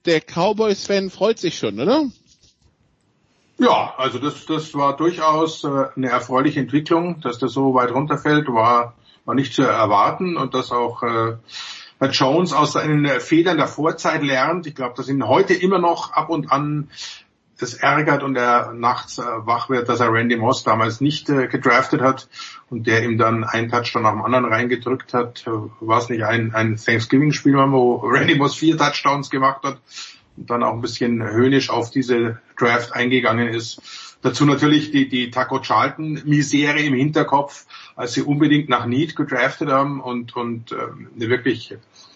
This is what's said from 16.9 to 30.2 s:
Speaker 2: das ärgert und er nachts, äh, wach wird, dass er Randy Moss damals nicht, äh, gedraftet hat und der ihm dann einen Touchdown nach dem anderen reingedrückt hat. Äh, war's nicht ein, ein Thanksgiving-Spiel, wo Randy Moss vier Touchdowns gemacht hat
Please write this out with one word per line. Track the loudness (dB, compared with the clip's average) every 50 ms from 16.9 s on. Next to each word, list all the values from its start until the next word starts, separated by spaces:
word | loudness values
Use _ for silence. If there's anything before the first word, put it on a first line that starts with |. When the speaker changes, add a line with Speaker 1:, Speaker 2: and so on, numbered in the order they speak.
| -12 -16 -16 -16 -16 -18 -20 _ _ _ _ _ _ -10
Speaker 2:
das | -10 -10 -6
ärgert | -2 0 2 2 2 2 2 0 0 0
und | -2 -2
er | 0 2 4 4 2 2 -2 -4
nachts, | -2 0 0 0 -2 -4 -10 -12 -10
äh, |
wach | -8 -6 -8 -6 -4 -2 -2 -2 -2 -2
wird, | -2 0 0 0
dass | 0 2
er | 2 2
Randy | 2 2 2 2 0
Moss | 2 2 0 0 0 0
damals | 0 2 2 2 0 -2 0
nicht, | 0 0 0 -2 -2 0
äh, | 0 0 0 0
gedraftet | -2 0 2 2 4 4 2 2 0 2
hat | 2 2 0 0 -6 -18 -18 -18 -16 -16 -18 -20 -16 -12
und | -10 -6 -2 0
der | 0 2 2
ihm | 0 2 2
dann | 2 2 2 0 -2
einen | -2 -2 -4 -2 -2
Touchdown | -2 -2 -2 -2 -2 0
nach | 0 0 0
dem | 0 0
anderen | 0 0 2 2
reingedrückt | 2 0 0 0 0 -2 -2 -2 -2 -4 -4 -4 -4 -2
hat. | -2 -2 -2 -6 -12 -8
Äh, | -6 -6 -6 -6 -8 -12 -8
war's | -2 0 0 0 0 0
nicht | -2 -2 0
ein, | 0 0 0 0 -2 0
ein | 0 0 0 -2 -2
Thanksgiving-Spiel, | -2 0 0 0 2 2 4 4 4 4 2 2 2 4 4
wo | 4 4 4 4 4 4 4 2 2
Randy | 0 0 0 2 4 4 4
Moss | 4 2 0 0
vier | 0 2 2 2 2
Touchdowns | 2 0 0 0 0 0 0 0 -2 -4
gemacht | -2 0 0 0 0 -2
hat | -6 -8 -8 -10 _ _ -18 -18 -18 -18 -20 -20